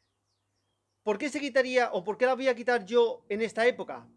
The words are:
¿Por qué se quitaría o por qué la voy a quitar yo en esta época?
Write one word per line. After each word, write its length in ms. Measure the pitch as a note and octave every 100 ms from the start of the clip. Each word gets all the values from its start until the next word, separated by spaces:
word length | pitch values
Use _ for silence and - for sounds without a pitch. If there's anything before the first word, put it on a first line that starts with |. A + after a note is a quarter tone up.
| _ _ _ _ _ _ _ _ _ _
¿Por 140 | G#3+ G3+
qué 120 | D4
se 100 | D4
quitaría 500 | C#4 C4 B3+ B3+ A#3
o 100 | G3+
por 160 | F3+ G3+
qué 80 | B3
la 80 |
voy 140 | B3+ C4+
a 60 |
quitar 300 | A#3 A#3+ A#3+
yo 400 | F#3 A#3+ A#3 - -
en 120 | G#3
esta 240 | A3 - A#3+
época? 400 | G#3 F3+ B2+ A#2+